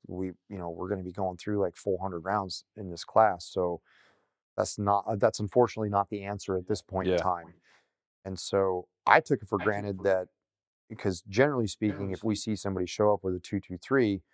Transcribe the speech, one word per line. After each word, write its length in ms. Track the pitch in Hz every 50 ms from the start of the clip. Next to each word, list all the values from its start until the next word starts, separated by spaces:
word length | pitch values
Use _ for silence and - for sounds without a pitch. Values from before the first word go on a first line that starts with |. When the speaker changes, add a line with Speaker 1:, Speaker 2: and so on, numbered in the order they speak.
| - 98
Speaker 1:
we, 200 | 92 90 95 92 87 - _ _
you 80 | 101 95
know, 120 | 87 85
we're 180 | 85 85 92 92
gonna 140 | 101 95 92
be 80 | 90
going 260 | 90 101 95 92 90 85
through, 220 | - 107 104 101
like, 160 | 98 87 -
four 240 | - - 101 95 87
hundred 200 | 92 98 90 85
rounds 440 | 80 92 101 107 95 90 85 - - _ _
in 140 | 107 101 92
this 140 | 85 82 -
class. 420 | - - 110 110 107 92 85 -
So 360 | - - 95 90 87 87 80 - _ _ _ _ _ _ _ _ _ _ _ _ _ _
that's 220 | - 104 - - -
not, 280 | 104 98 101 101 98 104
uh, 80 | 113
that's 240 | 101 123 113 - -
unfortunately 500 | 107 98 - 123 120 113 - 113 110 104
not 200 | 101 101 98 -
the 140 | 107 101 98
answer 340 | 101 104 98 - - 95 92
at 100 | 90 -
this 140 | 107 98
point 260 | - - 95 95 92 92
in 60 | 90
Speaker 2:
Yeah. 60 | 87
Speaker 1:
time." 340 | 82 92 90 85 82 85 87 _ _ _ _ _ _ _ _ _ _ _ _ _ _
And 120 | 95 95 92
so 480 | - - - 98 98 95 92 90 87 _ _ _ _
I 160 | - 110 160
took 200 | 156 - 147 -
it 60 | - -
for 100 | 113 101
granted 460 | - 107 104 101 101 104 98 92 92
that, 240 | 98 95 92 90 - _ _ _ _ _ _ _ _ _ _ _ _
because 320 | 110 - - 101 92 - -
generally 440 | 107 98 110 135 151 143 127 113 101
speaking, 440 | - - 110 107 95 95 101 95
if 120 | 95 - -
we 120 | 113 104
see 200 | - - 110 107
somebody 300 | 98 - 101 95 90 92
show 280 | 90 - - 107 104 104
up 100 | 98 -
with 120 | 95 92
a 40 | 90
two 200 | - - - 98
two 160 | - - 92 87
three 440 | - - 135 135 123 107 101 92 - _